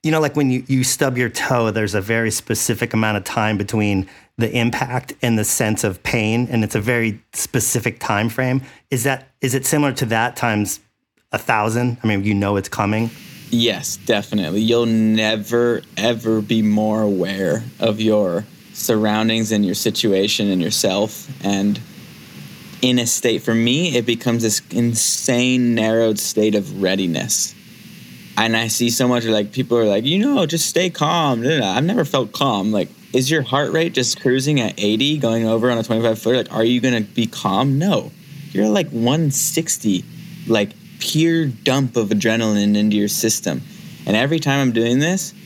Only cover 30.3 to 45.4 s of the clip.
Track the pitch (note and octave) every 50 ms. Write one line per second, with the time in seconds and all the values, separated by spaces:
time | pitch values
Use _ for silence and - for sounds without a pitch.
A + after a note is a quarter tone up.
30.3 | C#4+ B3 F3+ D3+ E3 E3 - - - E3 F#3 F#3 - - D#3 D3+ E3+ E3+ D#3+ C#3+
31.3 | B2+ A2+ A#2 C3 D#3+ D3 A2 F#2+ F#2 A#2+ C#3+ E3+ A3 A#3+ D#3 C#3 - C3+ B2 G#2
32.3 | - - C#3+ C#3 A2 G2+ F#2+ G#2+ G#2+ G2+ F2 - - - - - - B2+ C3 C3
33.3 | D#3+ D#3 C3+ A2+ B2+ C#3 D3 - - D#3+ E3+ - - C3 B2+ - - - - C3
34.3 | B2 C3+ C3 C#3+ D3+ C3+ A#2 G2+ - - G2+ G#2 A2 A2 C3+ C#3+ D3+ D3+ C3+ A#2
35.3 | A2+ A2+ A2+ A2 A2+ A2+ A2 B2+ A#2+ A#2 A2 - A2+ A2 A2 A#2 A2 G#2+ - A2+
36.3 | B2+ B2+ A2+ - - A2 A2+ A#2 B2 B2 A2+ C3 B2 A2+ G#2 G2+ - - A#2 A2
37.3 | - - - G2+ F#2+ G2+ C3 C#3+ C3+ C#3 E3 G3+ F3 A2 - - - - - -
38.3 | - - - - - F#3+ G#3 G#3+ G#3 - E3 D3 C#3+ A#2 A2+ A#2+ C#3 D#3+ E3 C#3+
39.3 | C3+ - - - - D#3+ E3 - - - - A2 F#2+ F2+ D#2+ - - - - -
40.3 | - - - - A2+ G#2+ G#2 G#2 - - - - - - - - - D#3 D#3+ E3+
41.3 | E3 E3 D#3+ C#3 A#2+ G#2+ - C#3 B2+ C#3 C3+ B2 - A#2+ A2 G2+ A2 G#2 G2 A2+
42.3 | A2 A#2 A2+ A2 G#2+ G#2 G#2 G#2 G#2 G#2 G#2 G#2+ G#2+ G#2 G2+ G#2 - - - A2+
43.3 | G#2+ - - F2 D2 B1 - - - - - - - - - - G2 A2 B2+ C#3
44.3 | E3 D#3+ C#3 C#3+ C#3 C#3 C#3 B2+ A2+ A2+ A#2 A#2 A#2+ C3+ D3 E3 F#3 F#3+ - -
45.3 | - -